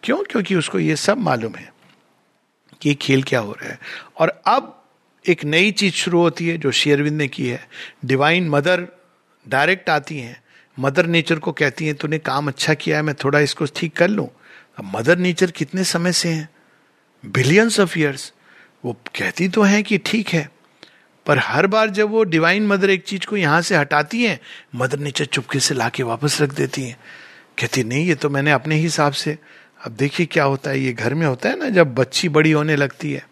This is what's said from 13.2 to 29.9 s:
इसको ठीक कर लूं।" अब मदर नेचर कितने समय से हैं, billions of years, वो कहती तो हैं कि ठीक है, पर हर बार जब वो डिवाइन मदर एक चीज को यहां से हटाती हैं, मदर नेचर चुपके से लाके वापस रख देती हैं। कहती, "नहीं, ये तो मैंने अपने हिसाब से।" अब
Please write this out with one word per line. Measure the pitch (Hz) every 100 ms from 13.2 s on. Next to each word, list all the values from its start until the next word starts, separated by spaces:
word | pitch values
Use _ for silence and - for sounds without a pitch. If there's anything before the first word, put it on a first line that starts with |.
| 143 143
इसको | 147 - 147
ठीक | - 170 -
कर | 175
लूं।" | 208 135 - - - _ -
अब | 101 98
मदर | 117 180
नेचर | 180 170 180
कितने | 165 147 180
समय | 185 170 175
से | 175 170
हैं, | 160 156 _ _ _ _ _ _ _ 110
billions | 104 127 180 226 214 190
of | -
years, | 151 135 - _ _ - - _
वो | 127
कहती | 113 - - - - 185
तो | 180
हैं | 202 208
कि | 208 208
ठीक | - 220 202
है, | 170 143 _ _ _ - _ _ _ -
पर | 143
हर | - 131 196
बार | 214 220
जब | 196 214
वो | 220
डिवाइन | 214 160 165 190 214
मदर | 202 196
एक | 190
चीज | - 196 -
को | 208
यहां | 165 156
से | 170 180
हटाती | 143 151 151 226
हैं, | 240 156 - - -
मदर | 123 123 139
नेचर | 147 131
चुपके | 143 - 127 139
से | -
लाके | 135 117 -
वापस | 123 113 143 -
रख | 147
देती | 135 135 -
हैं। | 135 131 - - - - _ -
कहती, | 113 -
"नहीं, | 113 127 175
ये |
तो | 151 147
मैंने | 139 143
अपने | 143 135 156
हिसाब | 165 156 147
से।" | 139 - 151 - - - _
अब | -